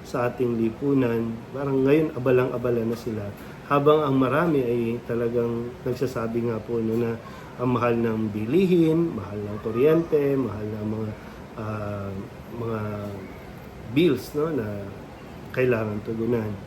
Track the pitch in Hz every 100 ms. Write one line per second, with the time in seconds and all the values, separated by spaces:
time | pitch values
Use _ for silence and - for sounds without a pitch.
0 | - 139 123 117 123 117 113 110 143 139
1 | 120 117 113 113 - 131 139 135 131 151
2 | 156 123 127 127 131 127 123 120 113 117
3 | - 107 101 98 - - - 143 143 151
4 | 147 135 127 139 175 147 120 120 117 117
5 | - 120 117 120 117 117 120 - 135 123
6 | 131 127 113 117 117 110 104 117 110 113
7 | 117 113 - - - - 127 123 120 117
8 | 117 110 110 104 110 160 190 175 160 165
9 | 170 110 95 104 104 107 113 113 143 165
10 | 165 151 143 135 120 101 107 107 107 107
11 | 107 107 - - - - 107 107 104 101
12 | 98 95 - - - 120 117 110 104 104
13 | 104 101 95 - - - - - - 123
14 | 175 123 - 147 160 147 107 101 98 98
15 | - - - - - - 127 113 110 104
16 | 110 110 113 120 107 101